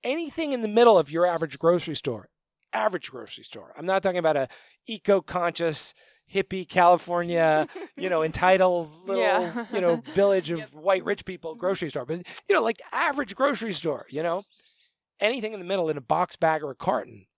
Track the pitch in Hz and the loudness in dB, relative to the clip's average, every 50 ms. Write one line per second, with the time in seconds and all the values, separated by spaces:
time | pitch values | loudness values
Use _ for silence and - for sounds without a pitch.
0 | - 233 277 330 339 294 - - 320 294 277 247 226 214 208 226 240 233 214 175 | -2 -4 -4 -4 -6 -6 -6 -6 -4 -2 -2 -4 -4 0 4 6 8 8 8 6
1 | 151 139 151 165 175 180 170 160 165 147 - - - 165 175 175 - 170 147 - | 4 2 0 0 2 2 2 -2 -4 -6 -6 0 2 2 2 2 0 -4 -8 -6
2 | - 143 117 104 - _ _ _ _ _ _ _ _ _ - 220 214 214 180 156 | -4 -6 -6 -6 -12 _ _ _ _ _ _ _ _ _ -4 0 0 0 -2 -4
3 | - - 131 123 110 104 - - 110 - - 110 95 - - - 160 185 190 190 | -10 -10 -14 -14 -16 -14 -16 -18 -18 -18 -18 -18 -18 -18 -16 -10 -4 -2 -2 0
4 | - 190 180 180 165 160 151 143 135 - - - - _ _ _ _ - 220 196 | 0 0 -2 2 2 2 2 2 -2 -4 -8 -20 -20 _ _ _ _ -12 -12 -6
5 | _ - 196 190 160 - - 180 175 170 - - 170 165 151 - - - - _ | _ 2 2 2 2 -4 -4 -2 -2 -2 -2 -2 -4 -2 -2 -2 -6 -6 -12 _
6 | _ _ _ _ _ _ - 196 190 _ 190 190 175 _ - 185 175 175 180 165 | _ _ _ _ _ _ -4 -4 -4 _ -6 -8 -8 _ 2 6 8 8 8 6
7 | - 175 175 175 175 175 175 165 165 160 156 156 156 - - 370 381 - _ - | 4 -4 -4 -4 -2 -2 0 2 4 4 4 2 0 -2 -6 -14 -16 -14 _ -8
8 | 185 190 180 160 160 165 - - 180 185 190 185 185 185 175 175 165 151 151 165 | -4 -2 0 0 0 -2 -2 2 4 4 6 6 6 2 2 0 -4 -8 -14 -16
9 | 185 190 196 190 226 208 190 190 180 170 165 240 233 - 226 208 180 175 170 160 | -8 -4 -2 0 2 2 2 0 -2 -2 -6 -8 -8 -4 -4 0 2 2 2 0
10 | - - - 190 196 202 196 190 165 143 170 160 - - - 156 151 190 190 185 | -4 -4 2 2 4 4 4 2 0 -2 -6 -6 -6 -12 -16 -4 0 0 0 0
11 | - - 208 - - - 185 170 - 160 160 - 180 185 196 - 175 147 - 147 | 0 -4 -6 -6 -6 -14 -14 -10 -10 -12 -10 -4 -4 -4 -2 -2 -4 -6 -6 -8
12 | 123 131 160 180 175 - - - _ - 403 339 226 226 233 - - - - 247 | -6 -6 -8 -8 -8 -12 -14 -14 _ 0 2 2 2 0 -4 -6 -12 -8 -4 -2
13 | 320 320 269 277 269 185 202 - 262 294 269 185 220 226 180 147 160 165 139 113 | -2 -2 -2 -4 -6 -8 -2 0 0 0 0 -2 -4 -6 -6 -4 -4 -4 -6 -6
14 | - _ - 143 160 170 170 196 202 _ _ _ _ _ _ _ _ _ _ _ | -10 _ -8 -4 -4 -2 -4 -4 -6 _ _ _ _ _ _ _ _ _ _ _
15 | _ _ _ _ 196 214 254 269 214 214 220 202 180 175 196 190 170 156 151 147 | _ _ _ _ 0 0 0 -2 -6 -8 -8 -10 -6 -4 -2 -2 -2 -2 -4 -6
16 | 120 - 156 160 180 - - _ 170 160 160 156 151 143 127 _ - 180 202 214 | -2 -2 0 0 0 -4 -2 _ 0 0 0 0 -4 -10 -10 _ -4 -2 -2 -2
17 | - - 113 104 95 _ _ | -4 -8 -16 -20 -20 _ _